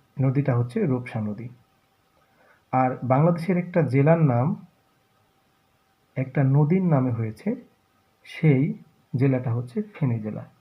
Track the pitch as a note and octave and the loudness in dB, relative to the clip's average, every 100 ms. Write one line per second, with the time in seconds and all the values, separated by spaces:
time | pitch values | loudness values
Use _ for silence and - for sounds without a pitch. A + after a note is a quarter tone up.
0 | _ - C3 C3 C#3 A#2+ A#2+ A3+ F3+ B2+ | _ -4 -2 0 0 0 -2 -2 -2 -2
1 | B2 A2+ G#2+ G#2 A#2+ - _ _ _ _ | -4 -6 -6 -8 -12 -16 _ _ _ _
2 | _ _ _ _ _ _ _ C3 C3 - | _ _ _ _ _ _ _ -2 -2 -2
3 | A#2+ C3 E3 E3+ - F3+ F3 F3+ C3+ C3 | 0 2 2 2 -2 -2 -2 -2 0 2
4 | C#3+ E3 D3+ A#2+ C#3 A3 - _ _ _ | 4 4 4 2 0 -4 -10 _ _ _
5 | _ _ _ _ _ _ _ _ _ _ | _ _ _ _ _ _ _ _ _ _
6 | _ - C3 - C3+ C#3 D3 F#3 F3+ C#3+ | _ -8 -4 0 2 4 4 2 2 2
7 | B2+ A2 A2 G#2+ G3+ B3 - _ _ _ | 2 -2 -6 -6 -6 -6 -10 _ _ _
8 | _ _ - - D#3+ C3 E3 A3 - _ | _ _ -20 0 2 4 2 -4 -12 _
9 | _ B2 C#3 B2+ A#2+ A#2+ A#2+ A3 G#3 - | _ -2 0 0 -2 -4 -6 -8 -8 -4
10 | C3+ A2+ G#2+ G#2+ A#2 _ | -4 -4 -6 -10 -14 _